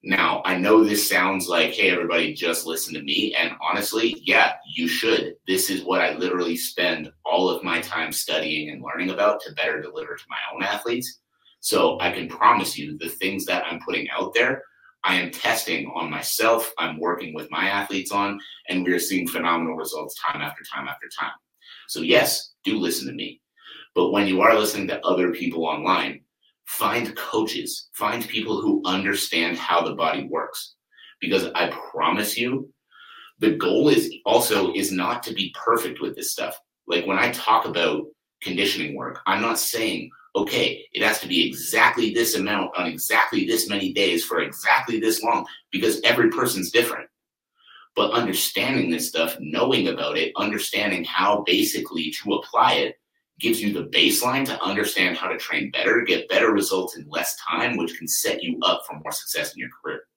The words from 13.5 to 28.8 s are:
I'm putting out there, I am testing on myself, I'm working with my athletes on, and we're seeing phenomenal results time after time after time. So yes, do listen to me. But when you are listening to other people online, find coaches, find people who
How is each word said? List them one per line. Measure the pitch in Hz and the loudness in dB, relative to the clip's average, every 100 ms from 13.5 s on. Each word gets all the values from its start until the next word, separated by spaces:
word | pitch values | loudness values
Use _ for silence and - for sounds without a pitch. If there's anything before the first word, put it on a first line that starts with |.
| 90 - | -2 -2
I'm | 82 | -6
putting | - - - | -4 -4 -4
out | - - | -4 0
there, | 117 123 - - _ - _ | 2 2 0 -8 _ -20 _
I | 92 92 | 0 2
am | 87 | 0
testing | - 90 85 - 80 71 | -2 0 0 -2 -4 -4
on | 80 82 | -6 -6
myself, | 78 - - 110 113 - - | -6 -4 2 4 4 2 -2
I'm | 80 78 | -2 -2
working | 90 87 - | -2 -2 -6
with | - - | -10 -8
my | 80 95 | -2 0
athletes | 101 101 101 90 | 0 -2 -4 -2
on, | 101 101 101 - - - | -2 -2 -4 -12 -20 -4
and | 92 | 0
we're | 90 87 | 2 2
seeing | - 95 85 | 2 0 -2
phenomenal | 87 85 85 82 78 | -2 0 0 0 -4
results | - 78 73 - | -6 -8 -10 -6
time | 78 73 | -6 -4
after | 71 - | -6 -8
time | - 69 - | -12 -10 -8
after | - - | -10 -12
time. | - - - _ _ - - - | -8 -8 -10 _ _ -20 -20 -10
So | - | -4
yes, | 82 - - - - _ | 4 6 6 0 -4 _
do | - 107 | -2 0
listen | - - - | 0 -2 -6
to | |
me. | - - - _ _ - - - | -8 -10 -12 _ _ -20 -20 -2
But | 92 87 | 2 4
when | 101 98 | 4 4
you | 92 | 6
are | 113 110 | 8 6
listening | 107 104 92 | 4 0 -4
to | - | -2
other | - 90 87 | 2 2 2
people | - 85 82 | 0 -2 -2
online, | 80 - 90 - - - _ _ _ _ - | -2 -2 0 0 0 -8 _ _ _ _ -10
find | - 104 120 110 - | -2 0 0 -2 -6
coaches, | - 110 107 117 - - - | -2 0 0 -4 -6 -8 -12
find | - 107 120 117 | -4 -4 -2 -4
people | 110 110 101 | -4 -2 0
who | 107 - | 2 0